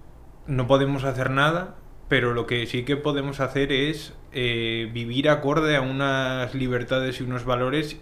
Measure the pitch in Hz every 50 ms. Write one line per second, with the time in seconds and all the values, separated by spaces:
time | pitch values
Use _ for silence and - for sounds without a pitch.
0 | - - - - - - - - - 151 135 127 127 120 139 135 139 139 143 135
1 | 135 139 120 123 127 127 131 139 143 156 165 175 185 190 - - - - - -
2 | - - 143 127 123 120 117 120 113 - 123 120 117 110 - 123 120 135 143 135
3 | - 151 143 139 135 143 135 135 135 123 - 139 139 139 139 131 143 151 156 151
4 | - - - - - - - 135 123 120 117 117 113 113 113 113 117 110 117 120
5 | 117 117 120 135 147 151 147 147 135 139 147 165 156 151 151 135 127 131 135 135
6 | 139 139 135 135 131 127 131 131 123 120 - 131 127 123 123 120 120 - 131 131
7 | 131 131 123 - 127 127 127 123 120 127 123 123 127 131 139 156 151 147 - -